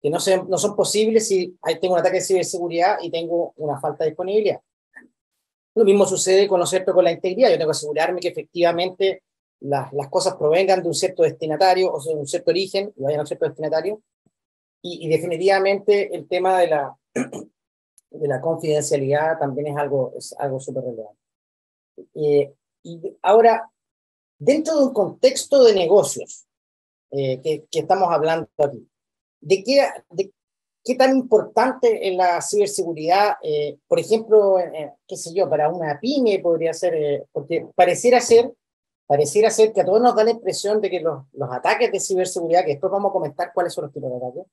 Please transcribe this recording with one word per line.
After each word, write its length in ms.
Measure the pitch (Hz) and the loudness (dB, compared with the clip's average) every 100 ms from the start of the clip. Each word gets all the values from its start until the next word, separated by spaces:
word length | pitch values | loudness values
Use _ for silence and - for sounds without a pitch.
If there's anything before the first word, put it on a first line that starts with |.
que 80 | 143 | -2
no 80 | 175 | -2
se, 240 | 196 185 | 0 0
no 160 | 185 180 | 0 -2
son 160 | 208 | -2
posibles 540 | 202 170 208 220 220 220 | -2 -2 0 2 2 2
si 280 | 190 180 - | 0 -2 -6
hay, 160 | - 160 | -6 -2
tengo 160 | 185 | 0
un 60 | 175 | 2
ataque 160 | 180 185 | 2 0
de 80 | |
ciberseguridad 720 | 185 185 165 180 170 170 185 208 | 0 0 0 -6 -4 0 0 0
y 80 | 170 | -4
tengo 440 | 165 165 170 165 _ | -8 -4 -4 -4 _
una 220 | 151 139 | -8 -4
falta 240 | 151 147 | -6 -4
de 80 | 156 | -4
disponibilidad. 500 | 156 185 214 202 135 _ _ _ - _ _ _ _ _ _ _ 214 | -4 -2 0 0 -4 _ _ _ -20 _ _ _ _ _ _ _ 2
Lo 80 | |
mismo 200 | 208 202 185 | 4 4 2
sucede 420 | 190 185 190 196 | 0 2 4 4
con, 100 | 185 | 2
¿no 60 | |
es 60 | 170 | 0
cierto?, 220 | 185 190 | 0 2
con 120 | 185 | 2
la 80 | 175 | 2
integridad. 380 | 165 185 185 247 | 0 -4 2 4
Yo 60 | 160 | 4
tengo 140 | 160 | 0
que 60 | 151 | -4
asegurarme 440 | 151 147 165 180 | -4 -2 -2 -2
que 80 | 180 | -6
efectivamente 960 | 160 - 175 170 170 180 180 190 185 _ _ _ _ | -8 -10 0 0 2 -4 -2 -2 -2 _ _ _ _
las, 320 | 139 139 131 | -4 -4 -4
las 160 | 139 139 | -8 -4
cosas 260 | 156 185 | -2 -2
provengan 480 | 185 151 170 190 185 | -2 0 2 2 2
de 60 | 170 | 0
un 60 | |
cierto 280 | 151 185 185 | -2 -4 0
destinatario 680 | 156 - 156 151 190 185 185 | 0 0 -6 2 2 4 0
o 80 | 156 | -2
sea, 140 | 139 | -6
de 60 | 156 | -6
un 60 | 139 | -6
cierto 240 | 175 175 | -4 -2
origen 420 | 170 190 196 202 - | -2 -2 -4 -6 -6
y 60 | |
vayan 180 | 135 151 | -4 -4
a 20 | |
un 60 | 147 | -6
cierto 180 | - 156 | -4 -6
destinatario. 560 | - 156 156 180 214 _ _ _ _ _ _ _ _ | -4 -4 -2 -4 -10 _ _ _ _ _ _ _ _
Y, 240 | 180 175 165 | -14 -10 -2
y 20 | |
definitivamente 1040 | 160 175 165 185 190 196 202 202 202 - | -2 -2 -2 2 2 2 0 2 0 0
el 140 | - 147 | -8 -6
tema 320 | 180 185 185 | -2 2 2
de 80 | 170 | 2
la, 300 | 151 135 - | 0 -2 -12
<clears throat> 100 | _ | _
de 1120 | 147 - 101 - _ _ _ _ _ _ - 147 | -8 -8 -12 -18 _ _ _ _ _ _ -8 -4
la 120 | 127 | -2
confidencialidad 1000 | 165 160 160 151 147 147 135 147 160 160 | -4 -4 -2 -2 0 -2 0 0 0 -2
también 300 | 143 131 147 | -4 -4 -6
es 80 | 143 | -6
algo, 360 | 143 135 127 - | -2 -2 -4 -8
es 160 | - - | -16 -8
algo 220 | 139 131 | -6 -6
súper 240 | 135 127 | -8 -10
relevante. 400 | 123 113 107 _ _ _ _ _ _ _ _ - - | -10 -12 -16 _ _ _ _ _ _ _ _ -20 -18
Eh, 380 | - 151 143 143 _ _ _ | -4 2 2 0 _ _ _
y 180 | 170 170 185 - | -18 -12 -14 -4
ahora, 480 | 175 220 226 220 - _ _ _ _ _ _ _ | 4 6 6 4 -4 _ _ _ _ _ _ _
dentro 400 | 151 302 311 311 | 0 2 2 2
de 100 | 269 | 2
un 60 | |
contexto 680 | 214 175 - 262 269 - 277 | 0 -2 2 0 0 0 6
de 120 | 240 | 6
negocios, 720 | 196 165 202 165 117 - - _ _ _ _ _ _ _ | 6 4 4 4 -6 -12 -18 _ _ _ _ _ _ _
eh, 280 | 139 135 131 | -4 -4 -4
que, 260 | 160 151 _ | -4 -6 _
que 80 | 170 | -6
estamos 280 | 214 190 180 | 0 0 2
hablando 380 | 160 156 165 151 - | 2 0 -2 -4 -4
aquí, 300 | 143 120 - _ _ _ _ _ | -4 -4 -20 _ _ _ _ _
¿de 220 | 147 196 | -2 -2
qué, 240 | 202 277 262 - _ | 2 2 2 -6 _
de 220 | 175 196 _ _ _ _ _ | -8 -8 _ _ _ _ _
qué 100 | 226 | -6
tan 220 | 254 269 269 | 2 4 2
importante 920 | - 214 190 - 254 254 240 214 190 | 2 0 2 0 0 2 0 0 -2
es 80 | 185 | 0
la 240 | 180 170 | 0 0
ciberseguridad? 960 | - 208 202 202 170 156 156 190 208 - | -2 -2 -2 -2 -6 -4 0 2 2 0
Eh, 360 | 160 151 147 - _ | -4 -4 -4 -8 _
por 140 | 170 | -2
ejemplo, 580 | 143 220 220 214 196 185 | 0 -2 4 4 6 2
eh, 360 | 170 156 147 - _ | 0 -8 -12 -16 _
qué 100 | 180 | -14
sé 180 | 170 | -6
yo, 140 | 170 170 | -2 0
para 200 | 151 151 | 2 0
una 320 | 175 156 143 | -2 -6 -4
pyme 380 | 233 285 233 190 | -2 0 0 0
podría 340 | 175 160 165 | 0 0 -2
ser, 220 | 160 180 | -2 -2
eh, 300 | 160 147 143 - | 0 -2 -4 -6
porque 360 | 156 143 165 - | -12 -6 -6 -4
pareciera 460 | - 180 175 240 247 | 2 4 4 4 4
ser, 300 | 233 226 240 - _ _ _ _ - | 6 4 4 -8 _ _ _ _ -2
pareciera 440 | 143 147 208 220 | 0 2 2 2
ser 220 | 220 214 | 4 2
que 100 | 202 | 2
a 20 | |
todos 160 | 175 214 | 2 4
nos 160 | 247 214 | 4 4
da 80 | |
la 60 | 220 | 2
impresión 500 | 233 190 - 202 214 | 0 -4 -4 -2 -2
de 100 | 196 | -2
que 100 | 175 | -2
los, 240 | 160 139 - | -4 -6 -14
los 180 | 135 127 | -10 -8
ataques 400 | 127 - 220 220 | -2 -2 0 0
de 80 | 190 | -2
ciberseguridad, 640 | - 185 180 180 165 175 | -2 -2 -2 -4 2 2
que 80 | 180 | 2
después 180 | - 190 | -4 -2
vamos 200 | 196 202 | -2 -2
a 20 | |
comentar 400 | 190 151 - 175 | -2 -6 -6 -6
cuáles 220 | - 175 | -4 -4
son 100 | 180 | -6
los 80 | 147 | -10
tipos 180 | 143 131 | -10 -10
de 60 | 123 | -8
ataques 280 | 123 139 190 | -10 -12 -18